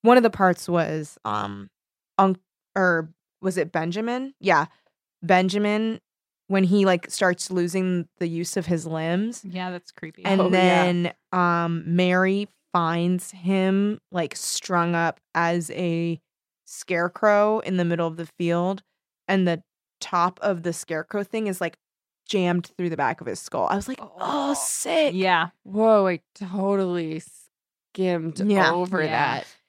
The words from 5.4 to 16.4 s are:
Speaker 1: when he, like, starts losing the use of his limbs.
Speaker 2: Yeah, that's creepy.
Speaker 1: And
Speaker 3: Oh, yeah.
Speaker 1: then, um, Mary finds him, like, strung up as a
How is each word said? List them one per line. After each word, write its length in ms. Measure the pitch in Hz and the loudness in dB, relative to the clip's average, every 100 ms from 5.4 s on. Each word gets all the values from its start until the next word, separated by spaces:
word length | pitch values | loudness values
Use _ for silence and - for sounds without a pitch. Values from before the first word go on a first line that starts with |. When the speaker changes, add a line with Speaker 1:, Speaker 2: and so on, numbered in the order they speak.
| 185 202 208 214 220 226 _ _ _ _ _ | 4 0 0 0 -2 -6 _ _ _ _ _
Speaker 1:
when 140 | 190 185 | 2 4
he, 200 | 202 190 | 4 4
like, 240 | 175 - | 2 -2
starts 400 | - 190 175 - | 0 0 0 -4
losing 580 | 185 175 185 185 180 165 _ | -2 -2 0 0 -2 -4 _
the 80 | 175 | -6
use 300 | 165 175 - | -4 -4 -6
of 100 | 165 | -2
his 180 | 170 165 | -4 -2
limbs. 580 | 160 160 175 220 240 | -4 -2 -2 -2 -8
Speaker 2:
Yeah, 280 | 196 180 180 | -12 -10 -8
that's 200 | 175 - | -10 -14
creepy. 320 | - 160 - | -18 -18 -10
Speaker 1:
And 160 | 185 190 | -2 2
Speaker 3:
Oh, 60 | 185 | 4
yeah. 60 | |
Speaker 1:
then, 600 | 185 185 180 180 175 175 - _ | 4 4 4 4 2 -2 -6 _
um, 520 | 185 175 170 170 165 165 | 0 2 0 0 -4 0
Mary 600 | 175 180 185 190 196 208 _ _ | 2 2 4 2 0 -4 _ _
finds 580 | 180 165 170 175 180 - | -2 0 0 0 -2 -6
him, 720 | 190 180 190 190 190 202 214 _ | -8 -2 0 2 2 0 -4 _
like, 240 | 180 156 - | -6 -6 -6
strung 580 | - - - 175 170 | -6 -8 -2 0 0
up 260 | 170 165 - _ | 0 -2 -4 _
as 380 | - 170 175 156 | -2 0 0 -4
a 500 | - 180 165 170 165 _ _ | -6 -4 -2 -4 -6 _ _